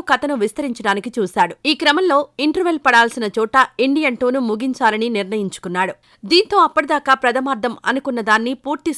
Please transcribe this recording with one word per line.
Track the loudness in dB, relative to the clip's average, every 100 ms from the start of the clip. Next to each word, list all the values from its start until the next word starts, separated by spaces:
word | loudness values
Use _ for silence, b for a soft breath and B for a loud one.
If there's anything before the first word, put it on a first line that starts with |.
| 0
కథను | 0 0 -2
విస్తరించడానికి | -2 -2 -6 -4 -2 -2 -4 -4
చూశాడు. | -4 0 -2 0 -2
ఈ | 0
క్రమంలో | 2 2 2 2 0 -4 -2
ఇంటర్వెల్ | 0 -2 0 2
పడాల్సిన | 4 4 0 -4 -2
చోట | 0 2 2 2 0
ఇండియన్ | 2 0 0
టూను | 0 0 -2
ముగించాలని | -2 -4 0 0 0 -2 -2
నిర్ణయించుకున్నాడు. | -2 -4 -4 -6 -8 -4 -4 -6 b b
దీంతో | 0 2 4 2 2
అప్పటిదాకా | 2 -2 -2 2 2
ప్రథమార్థం | 2 0 -2 -2 -4 -4 -2
అనుకున్న | -2 -2 -4 0
దాన్ని | 0 0 -6 -6
పూర్తి | -4 -4